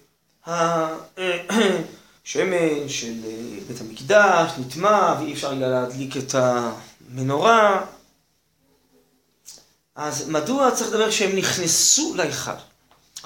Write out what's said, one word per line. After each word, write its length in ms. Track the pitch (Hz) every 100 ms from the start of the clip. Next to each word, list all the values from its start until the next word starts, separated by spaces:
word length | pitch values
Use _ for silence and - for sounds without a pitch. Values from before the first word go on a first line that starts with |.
| _ _ _ _ -
<clears throat> 1400 | 170 165 165 160 160 - - 185 170 175 208 202 180 156 - _ _
שמן 640 | - 139 185 180 160 147 135
של, 240 | 127 120 113 110
אה, 60 | 110 120 104 -
בית 120 | 113
המקדש 680 | 110 107 135 208 202 175 160 -
נטמע, 560 | 127 143 196 208 175 139
ואי 120 | 151
אפשר 180 | 139 143
היה 180 | 135 127
להדליק 480 | 127 120 131 135 135
את 180 | 127
המנורה. 1500 | 135 127 120 120 110 - _ 127 127 131 143 202 226 208 190 190 - _ _ _ _ _ _ _ _ _ _ _ _ _ _ - - _ _ _ 127
אז 320 | 151 135 139
מדוע 420 | 156 180 269 262
צריך 180 | 233 226
לדבר 220 | 214 220
שהם 260 | 214 196 190
נכנסו 800 | 175 - 170 - 151 - 320
להיכל? 360 | 180 156 131 - 95 - _ _ _ _ -